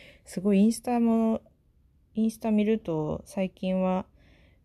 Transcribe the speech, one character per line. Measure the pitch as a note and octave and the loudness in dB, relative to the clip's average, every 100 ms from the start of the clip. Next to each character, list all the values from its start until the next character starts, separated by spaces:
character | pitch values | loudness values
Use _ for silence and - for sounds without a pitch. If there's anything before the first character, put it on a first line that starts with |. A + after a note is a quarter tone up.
| - - | -20 -20
す | - F#3 | -12 -4
ご | G3 | 2
い | G3 | 4
イ | A3 | 4
ン | |
ス | A#3 | 2
タ | - A#3+ | -2 0
も、 | A#3 A3+ A3+ A3+ _ _ _ _ _ _ _ | 2 2 0 -2 _ _ _ _ _ _ _
イ | G#3+ A3 | -4 -4
ン | |
ス | - | -2
タ | A3+ | 0
見 | G#3+ | 2
る | G#3 A3 | 2 0
と | F3 D#3 D3+ D#3+ - | -2 -4 -4 -6 -8
最 | G3+ F#3 | -6 -6
近 | - F#3 F#3 | -4 -4 0
は | F#3 F#3 - _ _ _ _ _ | 0 -2 -6 _ _ _ _ _